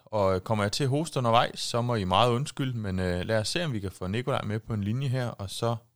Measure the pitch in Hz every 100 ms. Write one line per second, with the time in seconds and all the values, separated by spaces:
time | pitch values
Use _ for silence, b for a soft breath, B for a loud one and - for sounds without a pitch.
0 | - 107 95 92 - 107 101 - 135 139
1 | 165 147 120 117 139 - - 117 120 117
2 | 92 92 123 120 151 - 135 120 101 92
3 | 92 90 87 110 107 170 170 113 95 -
4 | 92 110 131 123 - 107 - 110 98 123
5 | 139 131 120 - 98 - 117 117 -